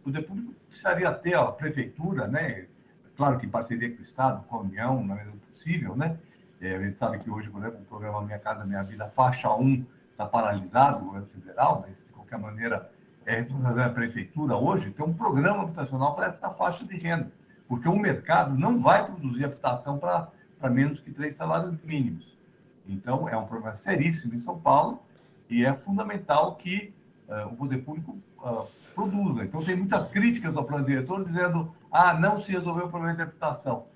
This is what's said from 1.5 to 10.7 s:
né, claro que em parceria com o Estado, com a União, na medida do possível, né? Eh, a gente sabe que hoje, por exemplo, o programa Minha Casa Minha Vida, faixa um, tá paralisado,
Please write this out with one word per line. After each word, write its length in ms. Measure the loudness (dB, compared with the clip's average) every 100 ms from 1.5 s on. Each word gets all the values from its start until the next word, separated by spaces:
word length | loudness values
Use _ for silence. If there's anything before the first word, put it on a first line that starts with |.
| 0 -4 -4 -6 -4 -4 -2 -2
né, 400 | -2 -2 -6 -12 -20 _ _ -20 0
claro 220 | 2 2
que 80 | 0
em 40 |
parceria 400 | -4 -2 -2 -4
com 60 | -6
o 40 |
Estado, 400 | -14 0 2 2 -6
com 80 | -6
a 40 |
União, 440 | -6 -2 0 0
na 100 | -2
medida 180 | -6 -8
do 60 | -16 -20
possível, 420 | -14 -4 -2 -2
né? 220 | -2 -2 -4 -12 -20 -20 _
Eh, 160 | -6
a 60 | -4
gente 160 | -4 -2
sabe 220 | -4 -4
que 120 | -6
hoje, 200 | -8 -8
por 100 | -8
exemplo, 200 | -8 -10
o 40 |
programa 380 | -16 -10 -6 -6
Minha 160 | -6 -6
Casa 260 | -6 -6
Minha 180 | -4 -4
Vida, 300 | -6 -8 -10
faixa 380 | 4 4 4 2
um, 300 | 4 4 4 0 -14 _ _
tá 80 |
paralisado, 760 | -2 0 2 0 0